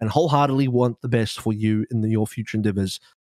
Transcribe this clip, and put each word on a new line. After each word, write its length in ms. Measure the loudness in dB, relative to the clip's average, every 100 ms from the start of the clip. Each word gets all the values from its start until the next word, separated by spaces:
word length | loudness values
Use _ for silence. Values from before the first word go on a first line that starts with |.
and 80 | -2
wholeheartedly 580 | 0 2 4 2 2 0
want 320 | 2 0 -2
the 60 | -2
best 320 | 0 0 -4
for 140 | -4
you 320 | 0 0 0 0
in 100 | -2
the, 80 | 0
your 180 | 0 -2
future 300 | -4 -6 -2
endeavors. 420 | 0 0 -2 -6 -14 _